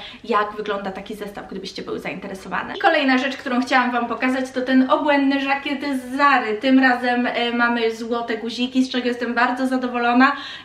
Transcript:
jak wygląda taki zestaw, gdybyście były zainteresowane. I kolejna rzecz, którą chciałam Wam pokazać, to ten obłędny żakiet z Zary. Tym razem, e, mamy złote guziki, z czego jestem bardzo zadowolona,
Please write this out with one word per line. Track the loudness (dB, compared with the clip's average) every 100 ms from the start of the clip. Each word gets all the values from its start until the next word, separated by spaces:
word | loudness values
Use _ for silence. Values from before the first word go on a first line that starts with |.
| -12 -12
jak | -2 0 0 -4
wygląda | -4 -4 -6
taki | -8 -10
zestaw, | -10 -10 -12 -12
gdybyście | -12 -10 -10
były | -8 -8
zainteresowane. | -8 -8 -10 -12 -6 -6 -6 0
I |
kolejna | 2 4 2 2
rzecz, | 0 -4
którą | -4 -2
chciałam | 2 2 2
Wam | 0 -2
pokazać, | -2 0 0 -2
to | -4
ten | 2 4 4
obłędny | 4 4 4 4 2
żakiet | 0 -2 -2 -4
z | -4 -4 -4 2
Zary. | 4 4 2
Tym | 0 4 6
razem, | 6 2 0 0 0
e, | 0 0
mamy | 2 2 2 0
złote | -2 -4 -4 -2 -4
guziki, | -4 -4 -2 2
z | 0
czego | 0 -2
jestem | -2 -2
bardzo | 0 0 0 0
zadowolona, | 0 -2 -2 2 6 4 2 -8 -12